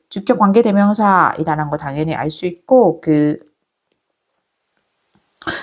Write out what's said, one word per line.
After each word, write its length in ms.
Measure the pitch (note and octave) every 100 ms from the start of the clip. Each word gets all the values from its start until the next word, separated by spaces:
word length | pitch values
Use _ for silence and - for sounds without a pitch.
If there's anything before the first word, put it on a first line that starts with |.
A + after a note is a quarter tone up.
| _
주격 300 | - G3+ G#3
관계 220 | G3 G#3
대명사이다라는 1080 | A#3 G3+ G3+ G#3 G#3 F#3 D#3 - D#3+ D3+ D3+
거 80 | D3
당연히 380 | D3+ C#3 F3 C3
알 140 | C#3+
수 140 | - F3+
있고, 540 | F3 - C4 G3 -
그 360 | - D3+ D3+ D3+ - _ _ _ _ _ _ _ _ _ _ _ _ _ _ _ _ _ _ _ - -